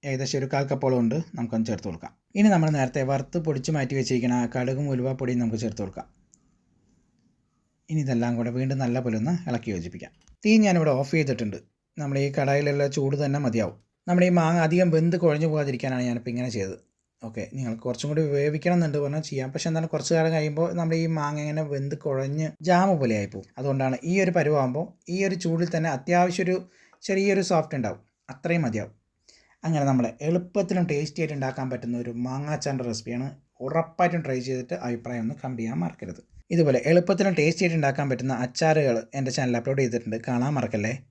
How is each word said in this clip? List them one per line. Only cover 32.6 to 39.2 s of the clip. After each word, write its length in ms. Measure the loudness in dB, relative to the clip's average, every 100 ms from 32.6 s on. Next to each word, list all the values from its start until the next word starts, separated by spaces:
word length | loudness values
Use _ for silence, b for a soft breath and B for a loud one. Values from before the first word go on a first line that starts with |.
| -4 -4 -4
റെസിപ്പിയാണ്. 400 | -6 -6 -6 -6 -10 _ _
ഉറപ്പായിട്ടും 560 | -4 -2 -2 0 0 0 -2
ട്രൈ 120 | -4 -2
ചെയ്തിട്ട് 280 | -6 -4 -6 -4
അഭിപ്രായം 360 | -6 -6 -6
ഒന്ന് 120 | -4 -6
കമന്റ് 220 | -8 -6
ചെയ്യാൻ 160 | -6 -4
മറക്കരുത്. 360 | -4 -6 -12 -14 -16 -20 -4
ഇതുപോലെ 240 | 2 4 4 6
എളുപ്പത്തിലും 440 | 4 4 2 2 4
ടേസ്റ്റി 240 | 2 2
ആയിട്ട് 140 | 2 2
ഉണ്ടാക്കാൻ 260 | 0 0 -2
പറ്റുന്ന 240 | -2 -2 -2
അച്ചാറുകൾ 540 | -4 0 4 4 4 0 -2
എൻ്റെ 140 | -4